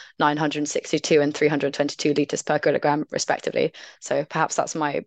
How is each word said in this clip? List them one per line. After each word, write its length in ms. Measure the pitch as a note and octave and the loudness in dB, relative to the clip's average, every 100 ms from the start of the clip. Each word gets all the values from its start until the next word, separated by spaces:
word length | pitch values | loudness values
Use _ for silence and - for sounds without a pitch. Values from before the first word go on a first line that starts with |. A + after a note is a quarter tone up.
| - - | -14 0
nine 180 | D3+ D3+ | 2 2
hundred 300 | D3+ D3+ D3 | 0 0 -2
sixty-two 520 | - - D#3 - D#3 | -4 -2 -2 4 4
and 140 | C#3+ | 4
three 140 | - D3+ | 2 2
hundred 260 | D3 C#3 | 2 0
twenty-two 400 | - C#3+ - D3+ | 0 -2 -2 0
litres 280 | D3 C#3+ - | 0 0 -2
per 180 | - D3+ | -2 0
kilogram, 440 | D3+ C#3+ D3 D3 - | 0 2 2 0 -2
respectively. 640 | - - - - - D#3+ - - - | -4 -2 -2 -2 -2 -2 -4 -18 -12
So 260 | - C#3+ | -4 -4
perhaps 300 | C#3+ D#3+ D#3+ | -2 -2 0
that's 220 | - C3 D#3+ | 0 -2 -2
my 240 | D3 - | -4 -4